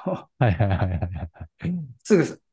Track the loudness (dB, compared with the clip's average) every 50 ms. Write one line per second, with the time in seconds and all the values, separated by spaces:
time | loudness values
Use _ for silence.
0 | -6 -6 -6 -6 -10 _ _ _ 2 2 4 2 2 0 2 0 0 -2 -2 -4
1 | -4 -6 -6 -8 -10 -10 -12 -16 -18 -18 _ _ -6 -4 -4 -6 -8 -10 -16 -18
2 | _ 2 4 4 4 0 -4 -12 _ _